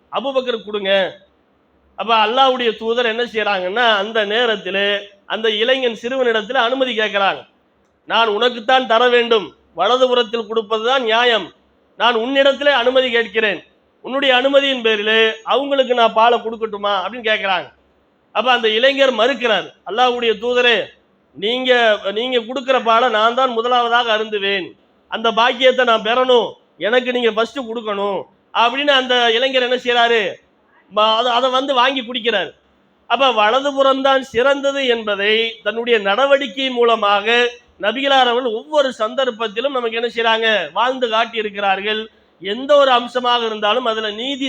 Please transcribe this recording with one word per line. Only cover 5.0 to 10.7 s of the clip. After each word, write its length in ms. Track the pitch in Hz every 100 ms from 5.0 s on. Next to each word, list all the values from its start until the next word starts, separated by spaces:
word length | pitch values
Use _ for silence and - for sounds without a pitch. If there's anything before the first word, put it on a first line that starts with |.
| 202 _ -
அந்த 220 | 202 226
இளைஞன் 480 | 214 240 262 247 220
சிறுவனிடத்துல 600 | 233 262 240 220 202 262 233
அனுமதி 260 | 262 254 220
கேட்கிறாங்க. 440 | 214 196 190 143 - _ _ _ _ _ -
"நான் 200 | 208 226
உனக்குத்தான் 560 | 208 247 233 220 262 233
தர 160 | 226 247
வேண்டும், 380 | 240 233 226 170 - _
வலது 320 | 160 196 254 254
புறத்தில் 400 | 247 220 233 208
கொடுப்பதுதான் 540 | 226 208